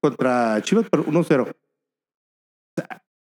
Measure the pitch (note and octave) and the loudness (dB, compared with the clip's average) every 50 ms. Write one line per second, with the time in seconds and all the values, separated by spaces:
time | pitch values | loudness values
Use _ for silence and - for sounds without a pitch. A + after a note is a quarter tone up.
0 | - D3 B2 - B2+ B2+ B2 B2 A#2+ A2+ G#2+ G#2+ G2+ - F#3 A3+ A3+ - - C#3+ | -2 -2 0 0 0 2 2 2 0 0 0 -2 0 0 0 0 2 2 0 -2
1 | E3 D#3+ D3+ E3+ E3 - D3+ C3+ A2+ - - - _ _ _ _ _ _ _ _ | 0 0 0 0 2 2 2 0 0 -2 -6 -14 _ _ _ _ _ _ _ _
2 | _ _ _ _ _ _ _ _ _ _ _ _ _ _ _ - - - - - | _ _ _ _ _ _ _ _ _ _ _ _ _ _ _ -10 -10 -10 -14 -20
3 | _ _ _ _ | _ _ _ _